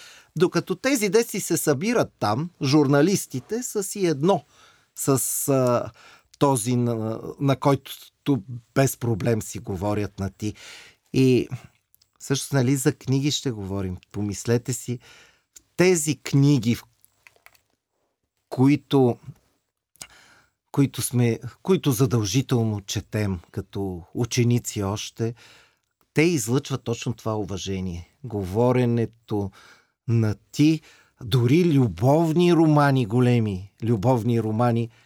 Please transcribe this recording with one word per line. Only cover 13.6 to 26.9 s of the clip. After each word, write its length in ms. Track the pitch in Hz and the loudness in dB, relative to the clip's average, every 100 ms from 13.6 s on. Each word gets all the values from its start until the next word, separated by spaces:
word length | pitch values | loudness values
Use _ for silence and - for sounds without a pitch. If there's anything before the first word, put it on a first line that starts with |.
| 95 98 95 90 _ | -6 -6 -6 -8 _
Помислете 600 | 101 104 95 - 120 120 | -6 -6 -4 0 0 -2
си, 260 | 123 - 123 - - _ _ _ _ _ - | -8 -8 -10 -12 -20 _ _ _ _ _ 0
тези 400 | 180 175 151 - | 2 2 0 -4
книги, 580 | - 139 143 143 113 | 0 2 4 4 0
в 80 | 113 - _ _ _ _ _ _ _ _ _ _ _ _ _ _ _ - | -2 -6 _ _ _ _ _ _ _ _ _ _ _ _ _ _ _ -8
които, 680 | - 135 143 - 135 127 - - - _ _ _ _ _ - - _ _ _ _ _ _ | 2 2 2 2 2 2 0 -10 -20 _ _ _ _ _ -20 -20 _ _ _ _ _ _
които 300 | - 139 - | -2 -2 -2
сме, 360 | - 123 120 110 117 - | -4 0 0 0 -8 -6
които 280 | - 190 147 | -2 0 0
задължително 920 | 110 135 120 101 135 123 123 113 104 | 0 2 0 0 -2 0 0 0 -4
четем 600 | 98 110 - 107 104 87 - | -6 -8 -6 -4 -4 -4 -8
като 520 | 107 - 101 98 87 - | -12 -10 -8 -8 -8 -8
ученици 680 | - 120 127 120 120 - 107 | -6 -2 0 2 0 -2 -6
още, 520 | 98 107 - - 113 120 - - _ _ _ _ _ | -4 -6 -8 -8 -8 -8 -20 -20 _ _ _ _ _
те 80 | 147 | 0
излъчват 640 | 170 156 110 131 - 131 | 2 0 0 -2 -2 -6
точно 280 | - | -6